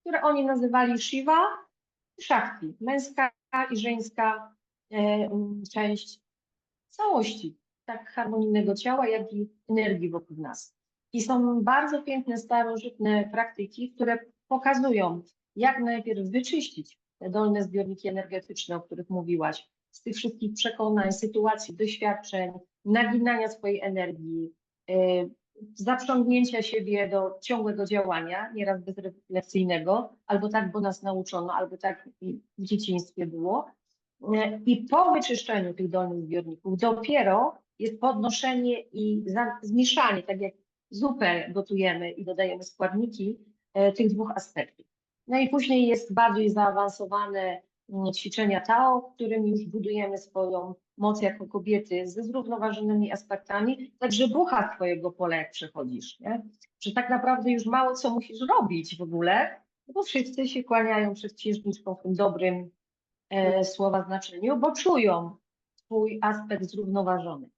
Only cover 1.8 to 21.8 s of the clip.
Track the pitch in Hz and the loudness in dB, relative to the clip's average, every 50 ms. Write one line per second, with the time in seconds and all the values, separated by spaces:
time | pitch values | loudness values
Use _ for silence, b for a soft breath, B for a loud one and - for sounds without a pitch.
1.8 | _ _ _ _ _ _ _ - - - 285 226 - 214 - - 170 156 165 _ | _ _ _ _ _ _ _ -18 -2 0 2 2 2 -2 -8 -10 -10 -10 -10 _
2.8 | 220 247 269 277 262 277 - - 269 247 _ _ _ _ - 262 262 262 254 214 | -4 -2 -2 -2 -2 -4 -2 0 0 0 _ _ _ _ -2 -2 -2 0 -2 -2
3.8 | 208 240 233 226 220 220 _ - 226 220 220 220 220 214 _ _ _ _ _ _ | -2 -2 -2 -4 -6 -8 _ 0 0 0 0 -2 -8 -14 _ _ _ _ _ _
4.8 | _ _ 214 214 208 208 208 214 208 196 202 208 208 202 208 208 202 190 - 214 | _ _ -2 0 2 2 2 2 0 0 -2 -4 -4 -4 -6 -8 -10 -8 -6 -2
5.8 | 214 208 208 208 - - - _ _ _ _ _ _ _ _ _ _ _ _ _ | -2 -2 -2 -2 -6 -12 -20 _ _ _ _ _ _ _ _ _ _ _ _ _
6.8 | _ _ _ - 427 415 370 262 214 214 - - 180 160 - _ _ _ _ _ | _ _ _ -2 0 2 2 2 2 0 -4 -6 -10 -10 -12 _ _ _ _ _
7.8 | _ - 226 214 - - - - 226 214 220 220 220 214 214 208 202 190 202 202 | _ -12 -12 -12 -12 -10 -6 -6 -4 -2 0 0 2 4 4 4 4 2 0 0
8.8 | - 247 254 262 254 220 220 214 202 - 202 208 208 214 _ _ _ - 220 220 | 0 0 2 2 2 2 2 0 -2 -4 -6 -6 -6 -6 _ _ _ 0 0 2
9.8 | 214 208 196 175 170 175 165 170 165 _ 156 156 156 127 123 - - - _ _ | 2 2 0 0 -2 -4 -4 -6 -8 _ -12 -12 -10 -10 -10 -14 -16 -20 _ _
10.8 | _ _ _ _ _ _ - 240 208 220 262 247 247 240 240 233 208 202 262 277 | _ _ _ _ _ _ -6 -6 -2 0 2 2 4 4 2 2 4 4 4 4
11.8 | 302 294 302 277 294 - 269 262 254 262 233 233 226 - 240 233 233 226 226 220 | 4 2 -2 -4 -2 -2 -4 -4 -4 -4 -6 -6 -2 0 2 2 2 0 -2 -6
12.8 | 226 247 - - 214 214 208 208 202 208 - - 233 - - - 202 202 - - | -8 -10 -6 -2 0 2 2 2 2 0 -2 -2 -2 -2 -4 -8 -8 -8 -6 -10
13.8 | 240 254 _ - 247 233 233 226 - - _ _ _ _ 269 254 262 269 277 254 | -10 -10 _ -2 0 0 0 -2 -4 -12 _ _ _ _ -2 0 2 2 4 4
14.8 | 254 269 240 208 190 175 170 175 175 _ _ _ _ _ _ 202 233 262 262 240 | 4 4 4 4 2 2 0 -4 -8 _ _ _ _ _ _ 2 2 2 2 2
15.8 | 240 233 233 226 208 226 220 196 196 185 196 254 254 - 339 311 240 - - - | 0 0 -2 -2 -2 -4 -4 -4 -4 -2 -2 -2 -2 0 -2 -2 -2 -4 -10 -12
16.8 | 151 - _ _ _ _ _ _ - 185 185 214 214 214 208 208 202 185 180 202 | -14 -14 _ _ _ _ _ _ -10 -4 0 2 2 4 4 2 0 0 0 -2
17.8 | 196 190 190 190 - 196 190 190 190 170 185 185 185 _ - - - - 175 170 | -2 -2 -6 -6 -6 -6 -4 -4 -6 -6 -8 -10 -8 _ -12 -12 -8 -6 -8 -8
18.8 | 175 _ - 170 175 175 190 180 170 170 175 165 156 156 156 - - _ _ _ | -8 _ -12 -12 -8 _ -6 -4 -2 0 -2 0 0 -2 -4 -6 -12 _ _ _
19.8 | _ _ _ - _ 233 214 - - 233 233 - 220 208 214 - - 233 226 - | _ _ _ -14 _ -8 -8 -4 -4 -6 -4 -4 -6 -6 -2 -2 -2 -2 -2 0
20.8 | 220 220 214 214 196 190 196 - - 214 214 220 214 220 214 214 - - 170 175 | 0 2 2 2 2 2 0 -2 -2 -2 0 2 2 2 2 0 -4 -12 -4 -4